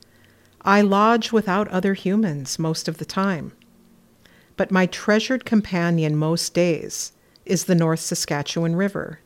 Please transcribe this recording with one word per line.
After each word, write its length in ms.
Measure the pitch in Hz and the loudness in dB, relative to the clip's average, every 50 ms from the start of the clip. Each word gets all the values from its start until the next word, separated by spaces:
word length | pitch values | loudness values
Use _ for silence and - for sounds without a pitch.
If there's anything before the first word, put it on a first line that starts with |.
| _ _ _ _ _ _ _ _ _ _ _ - | _ _ _ _ _ _ _ _ _ _ _ -4
I 200 | - 196 196 208 | 0 4 4 6
lodge 500 | 208 196 196 202 214 220 233 233 220 - | 6 4 4 4 4 4 4 2 0 0
without 360 | 226 220 208 190 180 202 214 208 | 0 0 0 2 0 0 0 -2
other 240 | 190 185 185 196 196 | -2 -2 0 0 -2
humans 680 | - - 185 196 214 220 185 147 143 135 - - - | -2 -2 0 0 2 2 0 -2 -4 -6 -8 -6 -4
most 280 | 160 160 160 - - | -2 -2 -2 -4 -4
of 100 | - 160 | -6 -6
the 80 | - 156 | -6 -10
time. 480 | - - 190 190 196 185 151 131 - - _ _ _ _ _ _ _ _ _ _ _ _ _ - _ _ _ _ _ _ | -6 -4 -2 0 0 -2 -2 -6 -10 -14 _ _ _ _ _ _ _ _ _ _ _ _ _ -20 _ _ _ _ _ _
But 140 | - 196 - | -4 -2 2
my 140 | 190 185 185 | 2 2 2
treasured 600 | 175 - - - - 208 220 220 - 262 247 - | 2 0 -4 0 2 2 2 2 0 -2 -4 0
companion 720 | - 233 214 208 - 185 175 170 170 170 165 156 151 151 | 2 2 2 2 0 -2 0 0 2 2 2 2 0 0
most 380 | 151 156 156 165 170 - - - | 0 0 0 0 -2 -2 -2 0
days 580 | 170 175 175 160 - - - - - - - - _ _ _ _ _ _ | 2 2 2 0 -2 -4 -8 -10 -10 -10 -12 -14 _ _ _ _ _ _
is 200 | - 190 165 - | -2 -2 -2 2
the 100 | - 180 | 2 2
North 240 | 170 165 160 160 160 | 4 4 2 0 0
Saskatchewan 760 | - - 175 - - - 151 143 147 - - 170 165 165 165 | -2 -4 -4 -4 -4 -4 -4 -4 -4 -4 -4 -2 -2 0 0
River 440 | 175 196 196 196 - 147 - 160 - _ | 0 0 -2 -2 -4 -8 -8 -12 -10 _